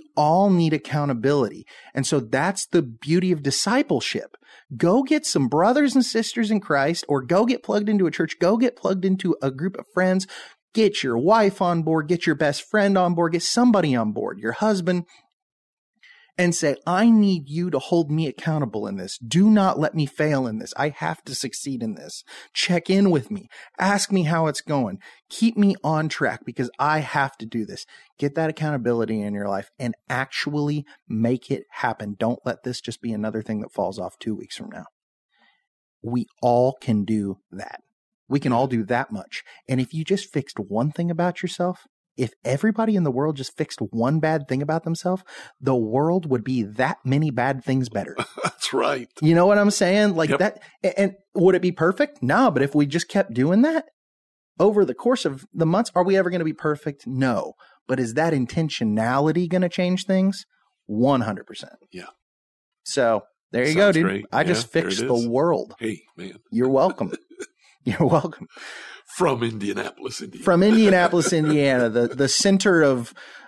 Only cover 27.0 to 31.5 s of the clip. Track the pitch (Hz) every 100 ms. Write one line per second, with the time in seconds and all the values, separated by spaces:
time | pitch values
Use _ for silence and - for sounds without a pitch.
27 | 139 147 135 - 110 120 104 101 - -
28 | _ - 143 151 160 156 151 143 117 117
29 | 110 110 104 101 101 98 - - 123 -
30 | - 131 135 - - 147 147 147 143 -
31 | - 110 117 127 -